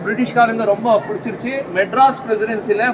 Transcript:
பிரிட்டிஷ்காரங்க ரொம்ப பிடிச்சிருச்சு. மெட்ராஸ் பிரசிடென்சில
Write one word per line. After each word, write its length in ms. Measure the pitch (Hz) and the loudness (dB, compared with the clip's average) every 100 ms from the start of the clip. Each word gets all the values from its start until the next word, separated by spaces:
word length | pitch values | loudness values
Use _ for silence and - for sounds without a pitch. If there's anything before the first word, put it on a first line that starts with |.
பிரிட்டிஷ்காரங்க 600 | 185 220 240 240 233 226 208 | -2 -2 -2 2 2 2 0
ரொம்ப 220 | 202 233 - - | 0 2 2 2
பிடிச்சிருச்சு. 440 | 196 233 190 240 269 269 180 | -6 -6 -8 -6 -6 -4 -2
மெட்ராஸ் 440 | 190 220 269 - - | 0 4 4 2 -2
பிரசிடென்சில 640 | 214 220 214 240 208 247 | -2 0 -4 -2 0 0